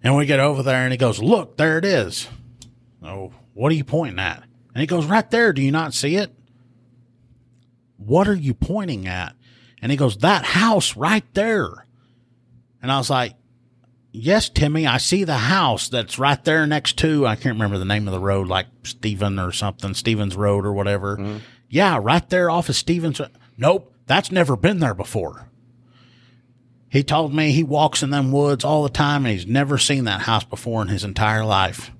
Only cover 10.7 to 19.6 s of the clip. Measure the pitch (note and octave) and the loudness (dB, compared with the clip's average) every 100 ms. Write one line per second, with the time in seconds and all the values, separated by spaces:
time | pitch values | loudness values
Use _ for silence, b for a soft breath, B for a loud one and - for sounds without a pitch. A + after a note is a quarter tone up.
10.7 | G#3 - G#2 D3 G#3+ - - A3 G#3+ - | 2 0 -2 0 0 0 -2 0 0 -2
11.7 | G#2+ - b b b b b _ - _ | -8 -20 b b b b b _ -20 _
12.7 | _ B2 C3+ B2 C3+ A#2+ - _ _ _ | _ -2 -2 0 0 -2 -8 _ _ _
13.7 | _ _ _ _ A2 A#2+ G#3 - - D3 | _ _ _ _ -6 2 2 2 0 0
14.7 | D#3 D#3 B2 - F#3 F3 C3+ A2+ F#3+ D#3 | 2 0 0 0 0 0 0 2 2 2
15.7 | G#2+ - B2 A2 - C#3 D3 - D#3+ D3+ | 0 -4 -6 -6 -2 0 2 2 2 2
16.7 | D3+ - - D#3+ D3+ C3 G#2+ C3+ A2 G#2 | 0 -2 0 0 2 2 0 -2 0 0
17.7 | G2 F#2+ G#2 G2+ F#2+ G2 G2 F#2 F#2 F#2 | 0 0 -2 0 0 2 0 0 -2 -4
18.7 | _ - - A2 G2 G2+ G2 F2+ - | _ -16 -6 -6 -2 -2 -2 -4 -4